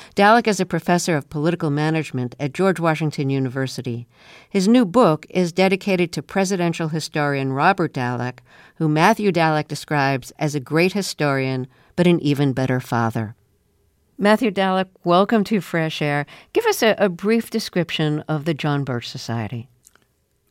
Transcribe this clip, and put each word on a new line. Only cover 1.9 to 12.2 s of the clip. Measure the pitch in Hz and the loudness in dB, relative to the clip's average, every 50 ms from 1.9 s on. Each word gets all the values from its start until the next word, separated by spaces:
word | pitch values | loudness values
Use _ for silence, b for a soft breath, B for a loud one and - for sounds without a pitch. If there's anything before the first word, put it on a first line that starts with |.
| 160 160 147 - - 127 123 120 - - | 0 -2 -2 -4 -4 -4 -4 -6 -6 -6
at | 147 143 - | -6 -6 -2
George | - 185 196 175 165 | 0 0 0 2 2
Washington | 165 165 156 151 165 151 - - 143 135 | 0 0 0 0 -2 -2 -2 -2 -2 0
University. | 139 135 135 127 123 135 135 131 - - 123 123 117 117 120 B B B B B B B B B | 0 0 -2 -2 -2 -4 -4 -4 -6 -8 -8 -8 -8 -8 -10 B B B B B B B B B
His | - 196 180 | -2 0 4
new | 208 233 254 240 | 4 4 4 4
book | 175 170 247 240 170 156 151 - - | 4 4 4 4 4 4 0 -4 -4
is | - 180 180 170 | -2 -2 -2 0
dedicated | 165 - 185 190 196 190 - 208 190 180 180 165 | 0 0 2 2 2 0 0 -2 0 0 0 -2
to | - 160 - | -4 -8 -10
presidential | - - 196 196 180 202 175 175 170 165 - 170 | -4 -2 -2 -2 0 0 0 0 -2 -2 -2 -4
historian | 156 160 156 - - - 156 147 143 139 139 135 135 131 | -4 -4 -6 -6 -4 -4 -2 -2 0 0 -2 -2 -2 -2
Robert | 139 151 185 196 190 165 147 - | 2 2 2 2 2 -2 -4 -4
Dallek, | 139 123 123 123 120 120 123 123 - b b b b b b b | -4 -4 -4 -4 -4 -6 -8 -8 -12 b b b b b b b
who | - 165 156 | -2 0 2
Matthew | 151 156 165 208 226 - 208 196 | 4 4 4 4 4 2 0 0
Dallek | 160 170 160 160 156 151 151 | 2 2 2 2 2 0 -2
describes | - 147 - - - 156 147 139 139 139 131 - - - - | -4 -8 -12 -6 -4 -2 0 0 0 0 -2 -6 -12 -8 -4
as | 156 151 143 | -4 -4 -4
a | 147 | -6
great | 120 - 143 165 175 185 185 | -4 -2 0 2 2 2 0
historian, | 202 185 - - - 151 143 139 135 131 131 131 131 127 b b b b b b | -2 -6 -6 -4 -2 -2 0 0 0 -2 -2 -4 -4 -6 b b b b b b
but | - 175 | 2 4
an | 180 175 165 | 4 4 4